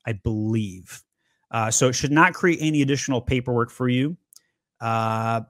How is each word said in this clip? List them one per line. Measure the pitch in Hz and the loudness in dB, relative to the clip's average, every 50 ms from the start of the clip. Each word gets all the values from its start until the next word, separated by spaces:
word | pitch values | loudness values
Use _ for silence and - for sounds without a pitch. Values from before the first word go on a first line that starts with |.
| - | -8
I | 113 107 | -8 -6
believe. | 95 - 117 110 107 107 110 113 113 107 95 90 92 87 - - - - _ _ _ _ _ _ _ _ - | -4 -4 -4 -2 -2 0 0 0 -2 -2 -4 -8 -14 -18 -18 -20 -20 -20 _ _ _ _ _ _ _ _ -8
Uh, | - 113 110 113 | -4 -2 -2 0
so | 113 - 131 | 2 2 2
it | 127 127 | 2 2
should | - - 135 | 0 -2 2
not | 147 156 175 180 - | 4 6 6 4 4
create | - - 180 165 - | 2 2 2 2 2
any | 156 156 151 147 | 0 0 2 2
additional | 139 135 139 131 - 139 131 117 | 2 2 0 -2 -2 -2 -2 -2
paperwork | 120 - 131 127 123 131 120 120 117 - | -2 0 -2 -2 0 0 0 0 -2 -2
for | - - 127 | -4 -4 -2
you. | 123 123 127 135 156 175 - _ _ - - _ _ _ _ _ _ _ - | 0 2 0 0 -2 -4 -8 _ _ -20 -20 _ _ _ _ _ _ _ -8
Uh, | 117 113 113 113 113 113 113 113 113 113 113 110 107 | -4 -2 -2 0 0 0 -2 -2 -2 -2 -2 -2 -4